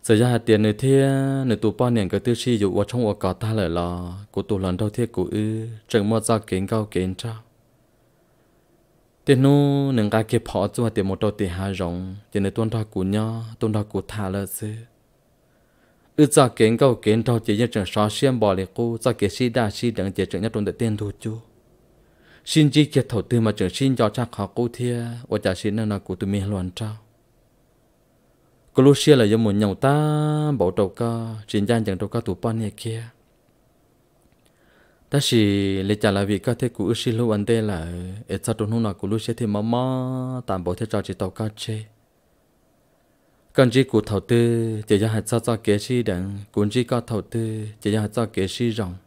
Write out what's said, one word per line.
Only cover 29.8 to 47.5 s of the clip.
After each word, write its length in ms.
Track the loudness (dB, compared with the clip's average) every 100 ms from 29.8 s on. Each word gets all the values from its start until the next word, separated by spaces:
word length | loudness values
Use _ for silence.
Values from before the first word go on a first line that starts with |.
| 2 2 2 0 0 0 0 0
bảo 120 | 0
trâu 180 | 0 -2
ca, 460 | -2 -4 -4 -6 -10 -4
xin 180 | -2 2
chan 180 | 2
chẳng 140 | 0 -4
trâu 100 | -4
ca 120 | -4
tụ 140 | -4 -4
bao 100 | -4
niệm 180 | -2 -6 -6
kia. 260 | -8 -8 -12 _ _ _ _ _ _ _ _ _ _ _ _ _ _ _ _ _ _ _ _
Ta 80 | -2
chỉ 500 | 2 4 4 2 0 -2
lấy 140 | 0 0
trả 140 | 2
lại 160 | 0 0
vì 120 | -2
có 160 | -2
thể 140 | -2 -4
của 260 | -2 -2
xin 220 | -2 -2 -2
lâu 140 | 0
anh 160 | 0 0
tê 160 | 0
là, 300 | 0 -4 -6 -8 -10 -12 -8
ở 100 | -6
sao 120 | -4
trong 160 | -4 -2
hôm 120 | 0
nào 120 | -2
của 140 | -4 -4
lúc 140 | -4
xưa 100 | -4
thì 140 | -4 -2
mà 160 | -2
mà 800 | 0 -2 0 -2 -4 -6 -6 -8 -6
tạm 180 | -4
bảo 100 | -4
thế 120 | -4 -4
cho 120 | -4
chỉ 120 | -4
tàu 160 | -6 -8
cá 180 | -6 -8 -8
chê. 280 | -10 -10 -12 _ _ _ _ _ _ _ _ _ _ _ _ _ _ _ _
Còn 180 | 2 4
chỉ 120 | 4
của 180 | 4 0
thầu 200 | 0 -4
tư, 600 | 2 2 4 2 -2 -4 0
chỉ 140 | 2
cho 80 | 4
hạt 140 | 0 0
sao 140 | -2
cho 160 | 0 -2
kế 220 | 2 0
sĩ 240 | 2 -2
đặng, 360 | 0 -2 -4 -8 -6
cũng 180 | 0 2
chỉ 140 | 0
có 160 | 0 -2
thầu 220 | -2 -6
tư, 440 | -4 -4 -4